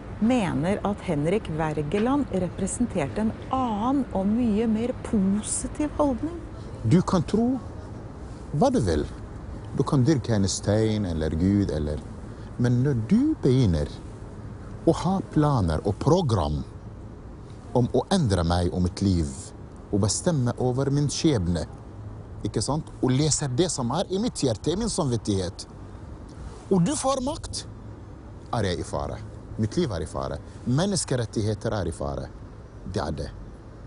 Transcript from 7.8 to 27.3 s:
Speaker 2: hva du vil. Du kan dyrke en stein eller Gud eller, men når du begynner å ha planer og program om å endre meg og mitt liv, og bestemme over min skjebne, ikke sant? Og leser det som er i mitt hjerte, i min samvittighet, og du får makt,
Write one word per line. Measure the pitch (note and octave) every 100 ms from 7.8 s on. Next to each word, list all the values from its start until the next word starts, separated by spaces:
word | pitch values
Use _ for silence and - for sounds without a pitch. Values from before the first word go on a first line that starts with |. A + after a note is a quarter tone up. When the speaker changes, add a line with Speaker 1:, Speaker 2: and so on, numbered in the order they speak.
| - - - - - - -
Speaker 2:
hva | D3 C4+
du | B3
vil. | G2 D2+ C2+ - - - - - -
Du | -
kan | - C#3+
dyrke | B2 C#3 -
en | G#2+ G2
stein | - - G#2+ A2 G#2+ F#2
eller | D#2+ D#2+
Gud | D#2 F#2+ G2+ G2
eller, | D2+ D2+ D2+ - - - - - -
men | B2 B2
når | C#3 A#2+ A2
du | A3 D4+ D4+
begynner | D3 C3 A2 D#2 D2 - - - - - - - - -
å | E3
ha | - F3+ F#3+ -
planer | D3+ D3 C3 F2 D#2 -
og | -
program | - F3+ D3 G#2 D2 D2 - - - - - - - - - - -
om | A#2+ A#2+
å | - -
endre | G3 B2 F2+
meg | E2 F2 F2
og | F2+
mitt | F2+ -
liv, | G2+ F2 D2 - - - - - -
og | G2+
bestemme | G#2 - F3+ D3+ A#2+ -
over | B2+ B2 C#3
min | C#3+ C#3+
skjebne, | - D#3+ A#2+ E2+ E2+ - - - - - - - -
ikke | G#2+ -
sant? | A2+ D3+ - -
Og | B2+
leser | C3 D3+ - C#3+
det | B2 F3+
som | - A#2
er | D#3 G3+
i | F#3+
mitt | A#3+ -
hjerte, | B2+ G#2 D3
i | F3+
min | A#3
samvittighet, | - C#3+ A2+ - F#2+ F2 - - - - - - - - - - - -
og | F#3+
du | F3+ D4+
får | C4+ C4+
makt, | B3+